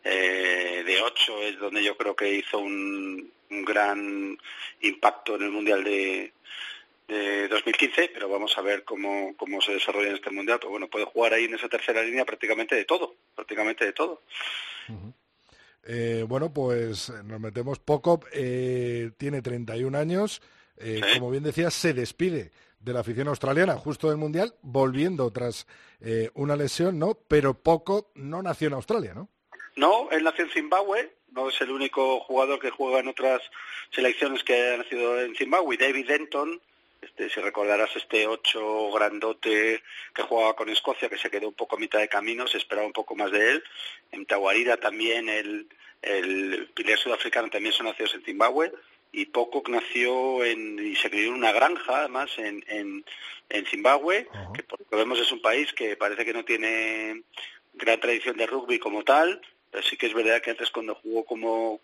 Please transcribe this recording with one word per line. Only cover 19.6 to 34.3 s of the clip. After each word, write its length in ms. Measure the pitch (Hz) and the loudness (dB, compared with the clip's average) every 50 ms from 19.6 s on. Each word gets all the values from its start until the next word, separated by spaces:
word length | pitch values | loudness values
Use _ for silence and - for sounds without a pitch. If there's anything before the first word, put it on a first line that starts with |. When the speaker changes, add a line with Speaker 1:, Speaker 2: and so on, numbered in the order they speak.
| 120 110 110 | -6 -6 -4
Speaker 2:
y 80 | 117 127 | -2 -2
un 120 | 135 139 | -2 0
años. 460 | 143 151 160 175 190 208 208 - - _ _ _ _ _ _ _ | 0 0 0 2 0 0 0 -2 -8 _ _ _ _ _ _ _
Eh, 240 | - - 113 110 107 107 | -12 -6 -4 -2 0 2
Speaker 1:
Sí. 160 | 101 120 127 | 4 2 2
Speaker 2:
como 100 | 123 123 | 2 -2
bien 140 | 131 139 147 | -2 -2 -2
decías, 300 | 151 - 156 170 170 - | -2 0 2 0 0 0
se 180 | - - 170 143 | 2 2 2 2
despide 580 | 123 120 - - - 170 185 170 135 92 78 _ _ _ _ _ _ | 2 -2 -4 -2 0 0 0 0 -2 -6 -8 _ _ _ _ _ _
de 140 | 104 123 123 | -8 -4 -2
la 80 | 123 | -2
afición 260 | 110 113 113 120 139 | -2 -2 -2 -2 0
australiana 480 | 147 143 - - 131 139 160 185 190 143 | 0 -2 0 0 2 4 4 4 4 2
justo 340 | - - 147 139 - - 156 | -2 -2 -6 -6 0 2 0
del 80 | 151 | 2
Mundial, 380 | 151 156 151 151 170 202 - - _ - | 2 -2 -2 0 0 0 -2 -4 _ -16
volviendo 680 | 135 123 139 135 131 127 135 151 185 185 147 127 120 | 0 4 4 4 4 4 2 0 0 2 0 0 0
tras, 360 | 101 120 123 120 107 - - _ - - - - _ _ | 0 -2 -4 -4 -4 -6 -12 _ -20 -20 -20 -20 _ _
eh, 320 | - 113 113 113 110 113 _ | -6 -2 0 0 0 -2 _
una 220 | - 143 147 147 | -4 0 0 0
lesión, 420 | 143 147 131 - - 170 185 185 | 0 0 -2 0 2 2 2 2
¿no? 220 | 151 156 202 226 - _ | 2 0 0 0 -2 _
Pero 260 | _ 156 151 139 139 127 | _ 4 6 6 6 2
Pocock 560 | - _ 160 165 160 - - 196 214 208 _ _ | 4 _ 4 4 4 4 0 0 0 -2 _ _
no 260 | 139 135 139 160 180 | -12 -10 -8 -6 -4
nació 280 | 190 180 156 - 156 151 | -4 -4 -2 0 0 -2
en 40 | 139 | -2
Australia, 400 | 131 - - 220 226 160 101 85 | -2 -2 -2 -2 -2 -2 -4 -10
¿no? 160 | 117 190 - _ _ _ _ - - - - _ | -12 -14 -14 _ _ _ _ -20 -20 -20 -14 _
Speaker 1:
No, 340 | 139 143 165 202 233 - - | 4 6 6 6 6 4 2
él 140 | 156 160 160 | 0 2 2
nació 220 | 165 160 - 175 | 2 2 2 -2
en 60 | 156 | 0
Zimbabue, 640 | - 170 151 151 170 190 202 202 196 226 247 - _ _ _ _ 127 | 0 -4 0 2 2 2 2 2 0 -2 -2 -4 _ _ _ _ -6
no 160 | 127 131 135 | -4 -4 -2
es 120 | 131 - | -2 -2
el 80 | 135 127 | -2 -2
único 500 | 135 135 139 135 - 139 135 131 131 120 | -2 -4 -4 -2 0 2 2 4 2 0
jugador 380 | - - 131 131 135 135 139 131 | 0 0 2 2 4 4 2 -2
que 120 | - 123 | -2 -6
juega 280 | - - 135 131 131 131 | -2 -2 0 2 2 2
en 80 | 123 131 | 2 0
otras 320 | 131 - 127 131 131 123 - - - - - - - - - _ | -4 0 2 2 2 2 -2 -8 -16 -16 -14 -12 -12 -14 -12 _
selecciones 520 | - - 127 123 113 - 147 139 | -2 2 2 2 4 2 0 0